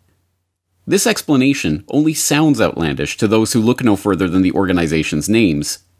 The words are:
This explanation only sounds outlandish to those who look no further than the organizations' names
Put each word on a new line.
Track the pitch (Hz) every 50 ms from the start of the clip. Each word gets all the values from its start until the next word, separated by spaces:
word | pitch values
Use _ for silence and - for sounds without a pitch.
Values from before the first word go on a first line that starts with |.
| _ _ _ _ _ _ _ _ _ _ _ _ _ _ _ _ -
This | - 165 202 -
explanation | 247 - - - - 147 127 131 139 135 - - 82 76 - - -
only | - 143 151 156
sounds | 151 - - - 147 147 160 151 139 113
outlandish | 101 78 - - 82 78 67 65 73 - -
to | - 113
those | 101 110 110 110 - -
who | 117
look | 110 117 127 -
no | 131 113 101
further | 95 - 104 95 82 95 87
than | 85 95
the | 95 92
organizations' | - - 98 92 90 87 85 78 80 80 76 - 82 76 73 -
names | 107 117 113 87 76 73 76 - - - _ _ _